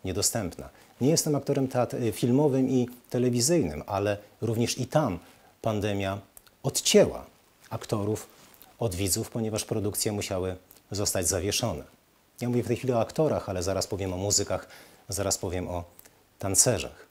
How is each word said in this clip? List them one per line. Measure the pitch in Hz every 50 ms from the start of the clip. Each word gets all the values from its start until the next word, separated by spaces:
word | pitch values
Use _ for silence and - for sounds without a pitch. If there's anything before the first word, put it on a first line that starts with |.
| -
niedostępna. | 95 87 101 98 - - 117 101 85 - - - - - - - - - -
Nie | 120 139
jestem | 165 165 - 160 147
aktorem | 139 - - 139 139 135 127
teatr-, | - 127 120 117 135 143 127 110
filmowym | 104 - - 120 123 135 151 151 131 135 131 127
i | 131 127 120 120 - - _ -
telewizyjnym, | - 123 123 123 120 120 113 143 175 170 113 82 73 76 -
ale | - 101 98 101 104 101 - - - - _
również | 104 110 113 110 120 113 - -
i | 127
tam | - - 151 156 113 90 87 - - - - - - _ _
pandemia | - 117 110 107 98 107 101 98 98 95 98 104 - - _ - _ - _ _
odcięła | - 135 - - - - - 208 175 - - - - - - _ _ _ _ _ - -
aktorów | - 110 - - 120 104 101 104 110 - - - - - - - - - - - - -
od | 120 107 87
widzów, | 87 101 95 - 113 104 -
ponieważ | - 120 110 110 107 107 -
produkcje | - 113 110 101 107 - - - 113
musiały | 104 101 95 - 98 92 92 92 90 - - _ - - _ _
zostać | - 98 104 - - 101 90 -
zawieszone. | 92 90 85 104 98 - - 110 82 71 - - - _ _ _ _ _ _ _ _ -
Ja | 120 120
mówię | 120 123
w | 104
tej | - 123
chwili | - - 127
o | 123 113
aktorach, | 107 - - - 160 143 110 90 - -
ale | 95 92
zaraz | 87 92 95 95 -
powiem | - 107 92 98 92
o | 92
muzykach, | 90 95 104 101 101 101 - 95 85 - - - - - - - - - -
zaraz | 101 95 98 98 - -
powiem | - 95 87 90 90 90
o | 90 87 85 - - - _ - _ _ _ _ _ _
tancerzach. | - 98 98 - - 127 117 90 69 60 - - - _